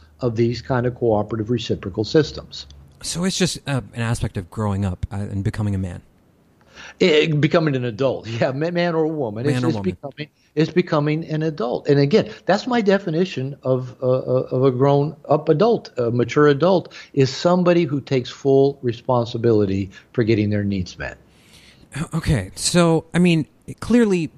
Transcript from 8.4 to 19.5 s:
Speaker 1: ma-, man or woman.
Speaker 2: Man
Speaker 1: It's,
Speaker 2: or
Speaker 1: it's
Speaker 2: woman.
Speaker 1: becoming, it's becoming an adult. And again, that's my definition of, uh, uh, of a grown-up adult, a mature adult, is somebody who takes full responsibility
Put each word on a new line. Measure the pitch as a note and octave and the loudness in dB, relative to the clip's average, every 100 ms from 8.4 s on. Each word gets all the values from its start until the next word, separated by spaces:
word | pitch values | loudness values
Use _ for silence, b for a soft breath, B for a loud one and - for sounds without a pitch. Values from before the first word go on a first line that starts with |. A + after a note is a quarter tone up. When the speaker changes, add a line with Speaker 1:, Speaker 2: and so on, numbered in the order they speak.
| D3+ | -2
Speaker 1:
ma-, | C3 E3 | -2 -4
man | F3 F3 D#3+ | -2 -2 0
or | D#3+ | -2
woman. | D#3 A#2 G#2+ C#3+ | -2 -6 -4 -2
Speaker 2:
Man | B2+ | -2
Speaker 1:
It's, | |
Speaker 2:
or | B2 | -2
Speaker 1:
it's | A2 | -2
Speaker 2:
woman. | F#2+ F#2 | -4 -6
Speaker 1:
becoming, | C#3+ - D3+ _ _ D3+ | -10 -14 -16 _ _ -2
it's | D#3 | 0
becoming | F3+ F3+ D#3 D3 D#3 - | 0 0 0 0 -2 -4
an | D3+ | -4
adult. | D#3+ D3 G#3 G2 - | -4 -4 -4 -2 2
And | C#3+ | 4
again, | C#3+ G#3 - B - | 4 2 0 B 0
that's | G3+ B3+ | 0 0
my | A#3+ | 0
definition | G3+ G3 F#3+ D#3+ F#3 C3 C3 - | 2 2 0 -2 -2 -4 -8 -6
of, | C3 B2+ B2+ B2+ | -2 -2 -2 -4
uh, | B2+ | 0
uh, | B2+ - B2+ - | 0 0 -2 0
of | C3 | 2
a | C3+ | 2
grown-up | B2 C#3 C#3+ D3+ - - D3 D#3 | 4 4 4 2 -4 0 0 2
adult, | D3+ A3+ G#3+ - - | 2 4 2 -2 -4
a | A#2 | -2
mature | B2 A#2 D3 D3 | 0 0 4 4
adult, | C3+ F3 F3+ - B B | 4 2 2 -2 B B
is | C#3+ C3 | 0 0
somebody | - F3 F3+ F3 F3 | 2 2 4 4 2
who | D3+ C#3 | 2 -2
takes | - C3 A2+ | -2 -2 -2
full | - C#3 C3+ C#3 C#3 | -4 2 4 4 2
responsibility | B2 A2+ - B2 A#2 A#2 A#2 | -4 -4 0 0 0 0 2